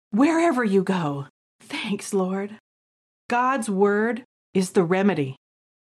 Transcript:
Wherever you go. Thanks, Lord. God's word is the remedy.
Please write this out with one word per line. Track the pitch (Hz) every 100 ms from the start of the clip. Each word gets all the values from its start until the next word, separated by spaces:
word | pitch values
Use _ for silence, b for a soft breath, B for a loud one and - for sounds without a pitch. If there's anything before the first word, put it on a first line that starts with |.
| _
Wherever | 202 294 330 339 247
you | 226 190
go. | 185 185 156 139 139 _ _ _
Thanks, | - 311 220 202 -
Lord. | 196 185 190 202 214 _ _ _ _ _ _ -
God's | 240 254 269 214
word | 190 202 208 226 240 - _ _
is | 190 185
the | 208
remedy. | 170 185 202 165 135 135 _ _ _ _